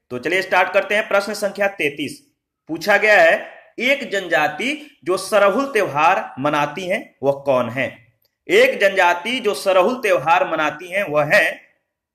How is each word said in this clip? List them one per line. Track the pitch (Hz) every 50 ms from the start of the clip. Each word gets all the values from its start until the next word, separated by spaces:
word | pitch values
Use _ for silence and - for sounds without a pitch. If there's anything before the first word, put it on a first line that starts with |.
| _ -
तो | 123 123
चलिए | 123 156 175 190
स्टार्ट | 185 - 190 180 190 185 -
करते | 196 185 - 208
हैं। | 208 214
प्रश्न | - 196 202 196 220 208
संख्या | 208 214 196 190 202 202
तैंतीस | 196 - - 160 143 143 151 147 117 - - _ _ _ _ _ _ _ _ _ -
पूछा | 156 165 - 208 202
गया | 202 208 214 208 190
है, | 170 165 196 214 - - - - - _ - -
एक | 226 262 277 277 247 190
जनजाति | 185 196 185 170 165 156 151 143 - - 208 262 302 294 - - _ _ -
जो | 165 185
सरहुल | 185 - - 220 202 202 202 190 254 277
त्योहार | 269 254 214 185 143 135 147 156 175 196 214 - - - 127
मनाती | 135 147 151 147 147 147 - 190 185
है | 175 196 247 - - _ - 131
वह | 139 139 139 -
कौन | 143 131 123 120 113
है? | 117 135 127 101 - - _ _ _ _ _ _ _ _ _ -
एक | 175 220 254 277 226 196
जनजाति | 202 196 190 190 180 175 175 170 - 226 254 262
जो | 226 208 190
सरहुल | - - 196 185 185 180 226 254
त्योहार | 247 - 202 180 160 139 160 170 185 185 170
मनाती | 165 156 151 147 151 - 180 175
है | 180 202 202
वह | 160 147 151 147 147 185
है | 202 160 175 - - _ _ _ _ _ _ _ _ _ _